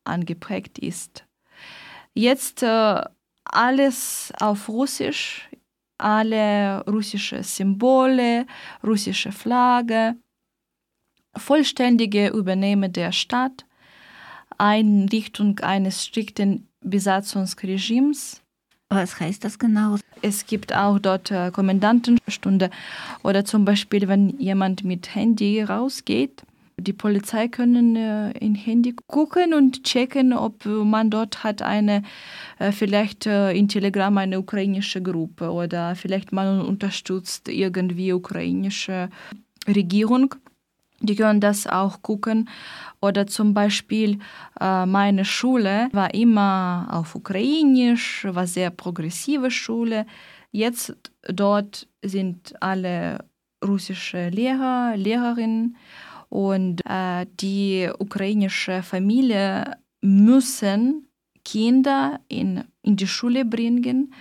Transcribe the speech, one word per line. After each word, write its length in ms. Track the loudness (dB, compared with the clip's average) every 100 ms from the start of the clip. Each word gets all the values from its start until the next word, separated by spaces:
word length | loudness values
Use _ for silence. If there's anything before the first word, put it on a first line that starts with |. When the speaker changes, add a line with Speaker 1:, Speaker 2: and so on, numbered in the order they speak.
Speaker 1:
angeprägt 720 | -6 -4 -4 -8 -8 -8 -8 -10
ist. 460 | -10 -10 -14 -20 -20 _ _ -20 -20 -20 -20 -20 -8
Jetzt, 500 | 0 2 2 -2 -4
äh, 380 | 0 2 2 2 -4 _ _ _
alles 880 | -2 2 2 4 2 2 -6 -8 -10 -2
auf 300 | -2 -2 -4
Russisch, 800 | -4 -2 -2 -4 -4 -8 -12 -16 -20 _ _ _ -4
alle 880 | 0 2 2 2 2 2 0 -2 -2
russische 580 | -2 -2 -6 -6 -6
Symbole, 1000 | -8 -2 0 2 4 4 4 4 2 0 -2 -10 -20 -6
russische 480 | -2 0 -2 -4 -6
Flagge. 840 | -6 0 2 4 2 2 0 0 -2 _ _ _ _ _ _ _ _ _ _ _ -8
Vollständige 920 | 2 2 2 2 4 4 4 2 2
Übernehmen 640 | 0 0 0 2 2 0
der 200 | -2 -2
Stadt, 540 | -4 -2 -2 -2 -4 -18 _ _ -20 -20 -20 -20 -20 -10 0
Einrichtung 1000 | 2 4 6 4 4 0 -2 0 0 0
eines 460 | 0 0 0 -4 -6
strikten 640 | -6 -4 0 0 0 -6 _
Besatzungsregimes. 1600 | -4 0 2 0 0 -4 -4 -6 -4 -4 0 2 2 0 -8 -16 _ _ _ _ -2
Speaker 2:
Was 300 | -2 -2 -4
heißt 240 | -6 -6 -8
das 120 | -2
genau? 400 | 0 2 2 -2 -6 -6
Speaker 1:
Es 240 | -4 -4 -4
gibt 300 | -6 -2 0
auch 240 | 2 2
dort, 320 | 2 -2 -2
äh, 200 | -4 -2
Kommandantenstunde. 1200 | 0 0 2 4 4 4 2 2 -4 0 2 2 -4 -16 -14 -14 -4
Oder 220 | 0 0 2
zum 180 | 2
Beispiel, 440 | 2 2 0 -2 2
wenn 300 | 4 4 2
jemand 460 | -2 0 0 -2
mit 320 | -4 -6 -6 -2
Handy 480 | 0 2 2 0
rausgeht, 800 | -2 -2 -4 -4 -4 -2 -2 -6 -20 _ _ -8
die 160 | -8
Polizei 540 | -4 0 0 -2 -2 -2
können, 480 | 0 4 6 4 2
äh, 360 | 0 -2 -4
in 240 | -4 -2 -2
Handy 380 | 0 2 2 -2 -4
gucken 460 | 0 2 2 2
und 300 | 4 4 2
checken, 500 | -2 0 0 2 2
ob 320 | 2 -2 -4 -4
man 440 | 0 2 2 2
dort 340 | 0 -2 -4
hat 180 | -6 -4
eine, 420 | -2 0 2 2 -2 -12 -18 -18 -16 -4
äh, 120 | -2
vielleicht, 540 | 0 0 2 0 -4 -2
äh, 260 | 2 2
in 140 | 2 2
Telegram 500 | 2 0 0 2 2
eine 220 | 0 -4
ukrainische 640 | -4 -2 -2 -2 -4 -4
Gruppe 500 | -4 -4 -6 -6 -6
oder 440 | -4 -4 -4 -4 -6
vielleicht 380 | -4 -6 -4
man 280 | -2 0 0
unterstützt 840 | 0 -2 -4 -6 -6 -6 -6 -10 -6
irgendwie 640 | -2 -2 -2 -2 -2 -2
ukrainische 960 | -2 -4 -6 -4 -2 -2 -4 -6 -6 -6 -10 -18 -20 _ _ 0
Regierung. 680 | 0 2 2 2 4 2 -2 _ _ _ _ _ _
Die 120 | -2 2
können 240 | 4 4
das 260 | 4 0 -2
auch 380 | -2 -2 -4
gucken. 440 | -6 -4 -2 -2 -2 -8 -18 -18 -20 -4
Oder 240 | 0 0 -2
zum 300 | 0 2 4
Beispiel, 640 | 2 0 -2 0 0 -2 -8 -20 -18 -4
äh, 260 | 0 0 2
meine 400 | 2 4 2 0
Schule 640 | 0 2 2 2 0 0
war 220 | 0 0
immer 760 | 2 4 4 4 2 0 -4 -4
auf 240 | -6 -6 -8
Ukrainisch, 1080 | -6 -2 0 2 4 6 4 2 -2 -6 -6
war 160 | -4 -2
sehr 240 | -2 -4
progressive 800 | -4 -8 -6 -6 -6 -4 -2 -2
Schule. 560 | -4 -4 -2 -2 -2 -6 -12 -20 -20 _
Jetzt 440 | -2 -2 -4 -10 -14 -20 _
dort 640 | -8 0 2 2 -2 -10 -20 _
sind 500 | -6 -4 -4 -6 -14 -8
alle 640 | -4 -2 -4 -4 -4 -8 -12 _ _ _ -2
russische 640 | -2 -4 -10 -8 -6 -4
Lehrer, 640 | -2 -2 0 0 0 -2 -2
Lehrerinnen 800 | 0 0 0 -2 -2 0 -2 -6 -16 -20 -20 -20 -8
und, 560 | -2 0 0 0 -2 -4
äh, 400 | -4 -2 -4 -6 -6
die 500 | -4 -2 0 0 -2 -4
ukrainische 880 | -6 -4 -2 0 0 -2 -4 -4
Familie 920 | -4 -2 2 2 2 2 0 -2 -6 -10 _ _
müssen 1080 | 4 8 8 8 4 -2 0 2 0 0 -8 _ _ _
Kinder 760 | -6 0 4 4 4 2 0 -4 -8
in, 360 | -4 -2 -4 -8 _
in 120 | 0 2
die 120 | 0
Schule 360 | -2 0 0
bringen 680 | 0 0 0 0 2 0 -2 -8